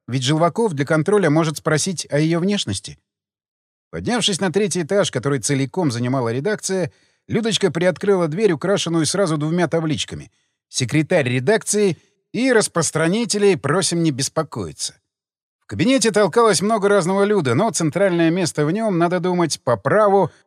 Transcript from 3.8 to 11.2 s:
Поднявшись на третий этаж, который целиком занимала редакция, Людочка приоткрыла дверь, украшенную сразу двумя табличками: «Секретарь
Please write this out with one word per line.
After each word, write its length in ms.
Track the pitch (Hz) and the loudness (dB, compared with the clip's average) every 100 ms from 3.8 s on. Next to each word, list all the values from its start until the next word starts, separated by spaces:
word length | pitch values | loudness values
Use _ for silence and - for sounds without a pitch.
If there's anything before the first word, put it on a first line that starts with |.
| _ | _
Поднявшись 500 | - 92 233 202 175 | -8 -4 -2 -2 -2
на 120 | 196 | -2
третий 300 | 190 208 180 | 0 -2 -2
этаж, 280 | 156 196 175 | -2 0 0
который 300 | 127 139 139 | -2 -2 -2
целиком 500 | - 139 135 - 165 | -2 -2 -2 -2 -2
занимала 420 | 120 123 135 117 | -2 -2 -2 -2
редакция, 600 | 120 151 214 - 190 165 - _ _ - | -2 -4 -4 -4 -4 -4 -8 _ _ -6
Людочка 420 | 123 226 180 190 | -4 -2 0 0
приоткрыла 560 | 165 180 - 196 190 165 | 0 0 0 0 2 0
дверь, 240 | 160 214 | 0 0
украшенную 540 | 160 180 196 170 165 147 | 0 0 -2 0 0 0
сразу 300 | 180 190 156 | 0 0 0
двумя 320 | 151 175 170 | -2 0 0
табличками: 640 | 165 160 123 - - - _ _ _ _ | 0 -2 -4 -6 -12 -16 _ _ _ _
«Секретарь 600 | - 123 151 151 175 | -6 -2 0 2 0